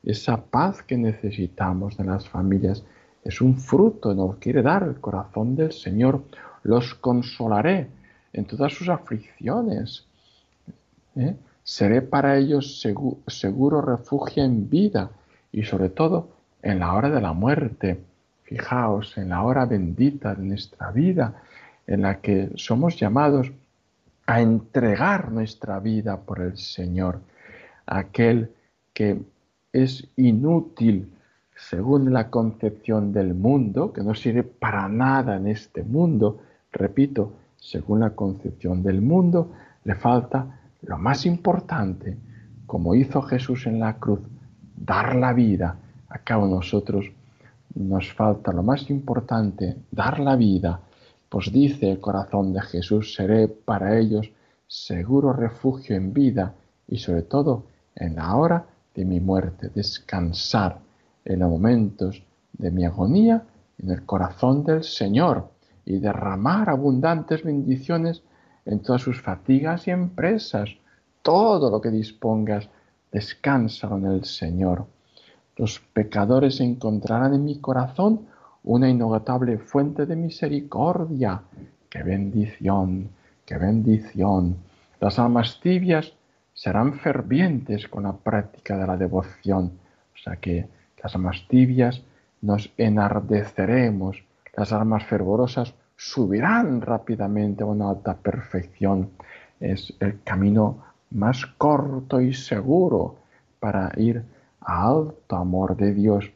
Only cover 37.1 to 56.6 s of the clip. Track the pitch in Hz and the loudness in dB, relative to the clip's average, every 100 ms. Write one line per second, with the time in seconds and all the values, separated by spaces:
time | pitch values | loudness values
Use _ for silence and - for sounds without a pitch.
37.1 | 120 101 - _ _ - 87 - 107 110 | 0 -4 -8 _ _ -12 -10 0 2 2
38.1 | 104 98 98 - - 87 90 95 95 117 | 0 -4 -4 -10 -8 -4 -2 0 2 4
39.1 | 180 175 170 165 - - _ 110 92 120 | 4 4 2 0 -10 -20 _ -6 0 2
40.1 | 123 123 135 131 - _ _ - 76 107 | 2 0 -4 -6 -14 _ _ -10 -2 0
41.1 | 139 180 175 196 190 - 160 98 92 101 | 0 0 0 0 0 -2 -4 -4 -4 -8
42.1 | - - - - - - 87 85 110 131 | -10 -14 -20 -20 -20 -8 -4 4 4 4
43.1 | 143 131 127 127 123 117 113 110 107 - | 0 -2 -4 -2 -4 -2 -2 -2 -2 -2
44.1 | 101 - - - - - - - - - | -2 -4 -18 -20 -20 -20 -14 -2 -2 2
45.1 | 127 127 123 117 92 87 87 - - - | 2 4 4 4 2 -2 -4 -16 -20 -18
46.1 | - - 110 101 92 87 104 101 101 101 | -14 -2 2 2 0 0 -2 -2 -4 -4
47.1 | - _ _ - _ _ - 98 95 - | -14 _ _ -20 _ _ -6 -2 -2 -4
48.1 | - 110 101 - 87 101 139 143 139 135 | 0 2 2 -2 0 0 0 -2 -4 -2
49.1 | 123 113 117 104 95 92 - - 104 127 | -4 -2 -2 -2 -2 -6 -6 -10 -4 -2
50.1 | 143 139 131 107 95 87 85 - _ - | 0 2 4 6 4 0 -4 -10 _ -20
51.1 | _ _ 101 98 120 143 143 98 95 104 | _ _ -4 2 4 4 4 0 0 -2
52.1 | 98 - 101 98 92 - 87 87 107 104 | -4 -2 0 0 -2 -4 -6 0 0 0
53.1 | - 95 110 110 - - 101 95 113 113 | -4 2 4 4 0 -4 -2 2 2 4
54.1 | 104 110 _ _ _ _ - - 87 95 | 0 -4 _ _ _ _ -16 -8 -6 2
55.1 | 139 139 123 117 - 135 131 - 98 95 | 2 2 0 -2 -2 -4 -4 -4 -4 0
56.1 | 127 135 107 95 - | 2 2 2 -4 -8